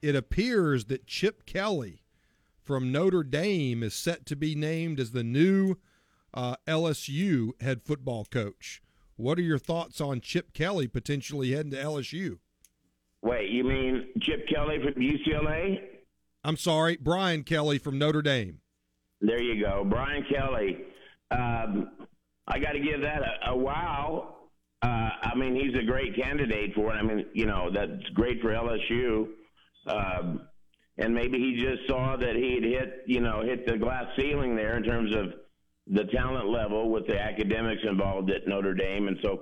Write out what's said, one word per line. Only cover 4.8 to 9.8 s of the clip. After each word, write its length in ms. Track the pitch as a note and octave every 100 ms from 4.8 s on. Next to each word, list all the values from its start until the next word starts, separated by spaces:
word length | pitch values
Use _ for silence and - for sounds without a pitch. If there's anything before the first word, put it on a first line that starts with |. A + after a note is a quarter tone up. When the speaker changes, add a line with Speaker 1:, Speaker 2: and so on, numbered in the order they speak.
| E3 D3
Speaker 1:
as 120 | B2
the 120 | B2
new, 540 | A#2 B2+ F3 G3 F#3+ F#3 _ _ _ _ _
uh, 240 | - B2 B2 -
L 200 | D#3+ E3
S 200 | D3 -
U 460 | C#3+ G3 D3 A2+ -
head 200 | B2 B2+
football 440 | - D3 C3 A#2 G#2
coach. 540 | B2+ G#2 - - - _ _ _ -
What 240 | A2+ E3
are 40 |
your 140 | F3 D3
thoughts 420 | - E3